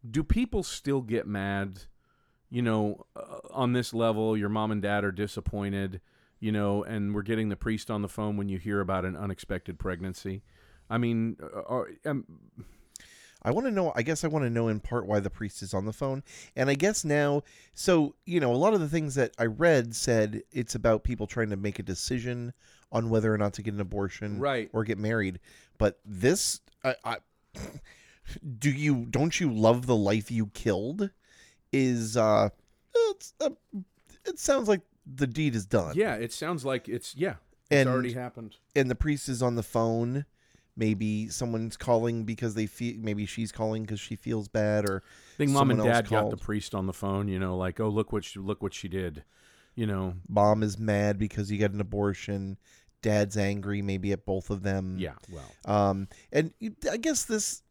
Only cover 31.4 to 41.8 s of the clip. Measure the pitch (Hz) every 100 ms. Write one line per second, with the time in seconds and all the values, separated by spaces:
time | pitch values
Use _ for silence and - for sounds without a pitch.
31.4 | - _ _ 135 131 120 113 117 110 107
32.4 | 104 - _ _ _ 466 453 392 - _
33.4 | 302 - _ 202 185 _ _ - - -
34.4 | - 277 220 196 - _ - 131 139 117
35.4 | 156 117 95 113 85 160 214 113 117 -
36.4 | 151 170 131 131 - 120 - - 180 120
37.4 | _ _ _ 143 131 127 123 120 123 120
38.4 | 110 - _ - 131 123 151 147 - 123
39.4 | 127 120 107 120 113 113 120 131 143 _
40.4 | _ _ _ - 110 104 107 107 110 -
41.4 | 120 113 113 -